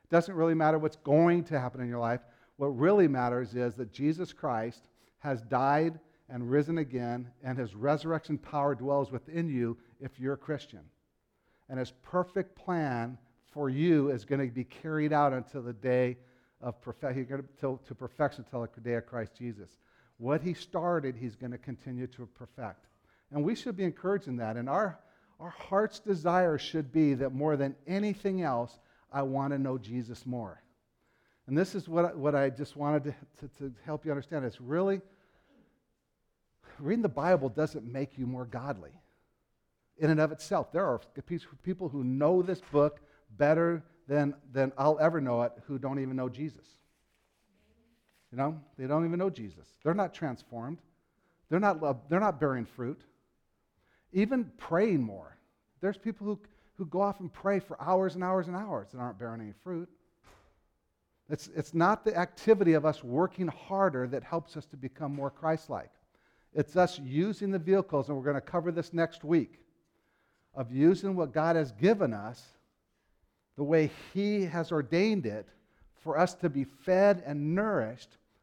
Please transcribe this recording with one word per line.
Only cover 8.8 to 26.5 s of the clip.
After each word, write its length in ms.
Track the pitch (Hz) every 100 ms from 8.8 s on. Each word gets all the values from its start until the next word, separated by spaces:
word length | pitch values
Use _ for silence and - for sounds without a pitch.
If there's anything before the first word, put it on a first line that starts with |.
| 131 143 135
within 360 | 123 - 165 170
you 300 | 131 117 117 _ _
if 200 | 135 -
you're 140 | 131
a 40 | 135
Christian. 520 | - 143 - 101 76 _ _ _ _ _ _ _ -
And 80 | 131
his 140 | 127 -
perfect 540 | - 180 180 196 180 -
plan 640 | - 180 147 120 117 127 _ _ _
for 160 | - 139
you 400 | 135 170 160 139
is 160 | 127 -
gonna 220 | 139 135
be 160 | 117
carried 500 | 120 - 160 156 151
out 200 | 147 143
until 280 | 131 - 143
the 100 | 120
day 460 | 113 127 123 123 123 _ _ _ _
of 200 | 123 -
perfe-, 340 | - 113 147 127
he's 100 | 127
gonna, 180 | 135 131 -
till, 180 | 139 131
to 160 | -
perfection, 500 | 104 127 - 143 - 120
till 180 | 127 117
the 80 | -
day 140 | 113 117
of 100 | 113
Christ 300 | 123 107 -
Jesus. 400 | 123 104 90 _ _ _ _ -
What 240 | 117 156
he 120 | 175
started, 640 | 175 - 180 175 170 139 120
he's 200 | 123 107
gonna 220 | 127 123
continue 500 | - 123 - 123 123
to 180 | 127 120
perfect. 640 | - 120 - 110 95 _ _ _ _ _
And 120 | 147
we 120 | 151 226
should 220 | 254 190
be 60 |
encouraged 440 | 185 - 185 202 175
in 80 | 123
that. 200 | 110 113
And 100 | 123
our, 320 | 160 208 160 _ _ _ -
our 120 | 170
heart's 480 | - - 196 214 -
desire 580 | - 185 160 180 180